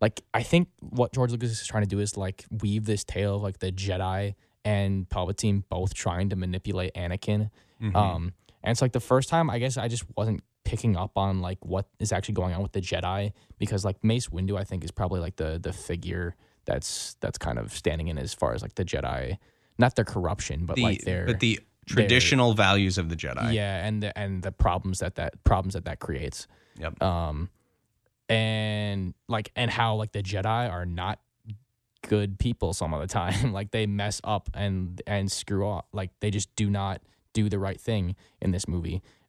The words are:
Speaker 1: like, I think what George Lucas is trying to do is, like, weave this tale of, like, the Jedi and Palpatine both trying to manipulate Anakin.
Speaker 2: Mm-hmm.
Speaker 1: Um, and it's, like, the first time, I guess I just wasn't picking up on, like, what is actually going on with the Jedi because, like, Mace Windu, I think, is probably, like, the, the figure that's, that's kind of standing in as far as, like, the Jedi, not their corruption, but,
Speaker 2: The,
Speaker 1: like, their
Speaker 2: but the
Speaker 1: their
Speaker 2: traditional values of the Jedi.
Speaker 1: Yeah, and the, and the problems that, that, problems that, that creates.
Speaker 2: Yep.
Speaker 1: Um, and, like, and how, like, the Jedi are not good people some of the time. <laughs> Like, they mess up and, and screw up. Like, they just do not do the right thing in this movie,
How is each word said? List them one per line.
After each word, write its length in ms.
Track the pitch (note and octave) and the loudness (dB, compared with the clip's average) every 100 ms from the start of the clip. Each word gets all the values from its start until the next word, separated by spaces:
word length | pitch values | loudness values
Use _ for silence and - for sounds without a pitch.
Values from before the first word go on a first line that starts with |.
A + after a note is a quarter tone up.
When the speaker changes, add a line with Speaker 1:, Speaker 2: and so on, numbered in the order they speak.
Speaker 1:
like, 220 | G#2+ - - | 0 0 -4
I 100 | A2 | -4
think 260 | A#2 E3+ F3+ - | 4 4 2 -4
what 320 | - B2 A#2+ | -6 0 0
George 180 | C3 B2 | 2 0
Lucas 180 | A#2 A#2+ A2 | 0 -2 -4
is 60 | - | -2
trying 160 | A2 | 0
to 60 | G2+ | 0
do 100 | G2+ | 0
is, 160 | G2+ G2+ | -2 -2
like, 300 | F#2+ - - | -6 -6 -8
weave 340 | A2 G#2 G#2+ G#2+ | -4 0 0 0
this 180 | G#2 | -2
tale 320 | - G2 G2+ G2+ | -2 -2 0 0
of, 60 | |
like, 160 | G2+ F#2 | -2 -4
the 140 | F#2+ | -4
Jedi 640 | F#2 G2 F#2 F#2 F#2+ G2+ G2 _ _ | -4 -2 -2 -2 -2 -2 -6 _ _
and 420 | G#2+ G2+ G2 G2 F#2 | 0 2 2 0 -2
Palpatine 540 | F#2+ F2+ G2+ A2 G2 - | -2 -2 0 2 2 0
both 240 | F2+ F#2+ | -2 -2
trying 360 | - F#2 F2 G2 | -2 -2 0 0
to 60 | F#2+ | 0
manipulate 580 | F2+ F2+ - F#2 F#2 | -2 -4 -2 -2 -4
Anakin. 560 | - F2 F2+ - G#2 G#2+ - _ - | -4 -4 -4 0 0 0 -4 _ -6
Speaker 2:
Mm-hmm. 120 | A2 G2 | 0 4
Speaker 1:
Um, 360 | G2+ E2 F2 - _ _ | 4 2 -4 -6 _ _
and 80 | - | -2
it's, 100 | A#2 | 2
like, 120 | B2+ | 2
the 80 | A#2+ | 2
first 280 | - B2+ C3 | 4 4 4
time, 220 | E3 D#3+ | 2 2
I 80 | A#2+ | 0
guess 180 | B2+ B2 | -2 -2
I 120 | A#2+ | -2
just 160 | A#2 - - | -4 -6 -2
wasn't 260 | G#2+ G#2+ - _ | 0 0 -4 _
picking 320 | - A2+ A#2 F2+ | -4 0 2 2
up 200 | F#2+ - | 2 2
on, 220 | G2 F#2 | 2 2
like, 220 | F2+ F#2 | -2 -6
what 220 | D#2+ F#2 - - | -2 -2 -2 -4
is 140 | G#2+ | 0
actually 220 | - - | 0 0
going 200 | F#2+ F2+ | 0 0
on 80 | F#2 | 0
with 100 | G2 | -2
the 80 | G2 | -2
Jedi 520 | F2+ F#2 F#2 G2 G2+ - - - | -2 -2 0 0 -2 -4 -12 -6
because, 260 | G#2 G2+ | -2 0
like, 180 | F#2+ F#2+ | -2 0
Mace 260 | A#2+ A#2+ - | 2 2 0
Windu, 300 | F2 F#2+ G2 | -2 0 0
I 60 | |
think, 200 | F#2 F#2 | -2 -6
is 60 | E2 | -6
probably, 300 | - F2+ F#2 | -4 -2 -2
like, 160 | E2 - | -4 -4
the, 220 | D#2 E2 | -4 -2
the 100 | F2 | -4
figure 600 | F2 - F2 F2 F2+ F2 - _ _ | -6 -6 -4 -4 -4 -4 -6 _ _
that's, 520 | - - - - - - | -4 -2 -2 -6 -8 -6
that's 160 | - - | -6 -4
kind 200 | D#2 A#1 | -4 -4
of 140 | G#1 | -6
standing 340 | - E2+ E2 D#2+ | -4 -2 0 -2
in 80 | D2+ | -4
as 140 | B1+ | -6
far 200 | - C2 | -2 -2
as, 80 | A#1 | -2
like, 120 | - | -6
the 100 | - | -4
Jedi, 520 | E2+ C2+ B1+ C2 B1+ G2+ _ _ _ - | -2 -2 -2 -2 -4 -6 _ _ _ 4
not 180 | B2+ - | 4 4
their 80 | G#2+ | 0
corruption, 580 | G#2+ F2 - - C#2 E2+ | 0 0 -2 -4 -4 -2
but, 100 | B2+ | 2
Speaker 2:
The, 60 | |
Speaker 1:
like, 200 | A2+ G2 | 2 2
their 240 | - - - | 0 -2 0
Speaker 2:
but 140 | G#2+ | 2
the 160 | A#2 G#2+ | 4 2
Speaker 1:
their 80 | - _ - - G#2 | -2 _ 0 4 6
Speaker 2:
traditional 480 | B2 - C3+ B2 | 6 6 6 6
values 420 | G#2+ F#2+ G2+ F#2+ F2+ | 6 6 6 6 2
of 140 | E2 | 0
the 60 | E2 | -2
Jedi. 360 | - B1 A2+ | -4 -2 0
Speaker 1:
Yeah, 340 | A2 G2+ F#2+ G2+ | 0 0 -2 -2
and 160 | G#2+ | -2
the, 160 | G#2 - | -2 -4
and 240 | G2+ F#2+ | -4 -2
the 80 | F#2 | -2
problems 480 | - - F2+ F#2+ F#2 | 2 2 2 0 -2
that, 160 | E2+ - | -4 -4
that, 280 | E2+ - | -6 2
problems 300 | - F#2+ F#2+ | 4 4 2
that, 100 | F#2 | -4
that 160 | E2+ E2 | -6 -8
creates. 460 | - C#2 - - - _ _ - | -6 -4 -4 -8 -14 _ _ -10
Speaker 2:
Yep. 240 | D#2+ - | -8 0
Speaker 1:
Um, 480 | F#2 F2 D#2+ D2+ F2 _ _ _ _ _ _ _ - | 0 2 0 -2 -6 _ _ _ _ _ _ _ 0
and, 840 | A2+ A2 A2 G#2+ G#2+ G#2 G2 F#2 - - | 2 2 0 0 -2 -2 -2 -4 -6 -4
like, 240 | A2+ G#2+ | -4 -2
and 160 | - A#2+ | -2 0
how, 260 | - A2+ G#2+ | 2 2 2
like, 160 | G#2+ | -2
the 100 | G#2 | -4
Jedi 480 | F#2+ G2+ A2 A2+ A#2+ | -4 -2 0 0 0
are 140 | F2 F2 | -4 -4
not 340 | F2 F#2 - _ _ A2+ G#2 _ _ _ _ - | -4 -4 -6 _ _ -16 -16 _ _ _ _ 0
good 300 | G#2+ G2+ F#2+ | 2 2 0
people 340 | B2 A#2+ F#2 | 0 0 -2
some 220 | E2+ E2 | -2 -2
of 60 | D2+ | -2
the 40 | D2 | -2
time. 460 | G#2+ F2+ F#2+ B2 | -2 0 0 0
<laughs> 0 | |
Like, 180 | G2 G#2 | 0 -2
they 140 | A2+ G#2 | -2 0
mess 360 | G2+ G#2 - | 0 -2 -4
up 240 | - G2+ - | -2 -2 -2
and, 480 | - G2+ F#2+ F2+ F2+ - | -4 -2 0 -2 -6 -2
and 240 | G2+ G2 | -2 0
screw 380 | - - G2 G2 | -4 -2 0 0
up. 200 | F#2+ - | -2 -6
Like, 180 | G2+ F#2+ - | -6 -8 -4
they 100 | G#2 | -2
just 240 | G2+ - - | 0 -2 -2
do 140 | G#2 | 0
not 320 | G2+ G2 F#2+ _ _ _ | 2 0 -4 _ _ _
do 160 | A2 G#2 | 0 2
the 80 | G2+ | 2
right 200 | G2 F#2 | -2 -4
thing 360 | - G#2+ F2+ F#2 _ - | -2 0 0 -4 _ -4
in 100 | F#2+ | 0
this 140 | F2+ - | 0 0
movie, 360 | F2 E2 F#2 - _ | -2 -2 -6 -8 _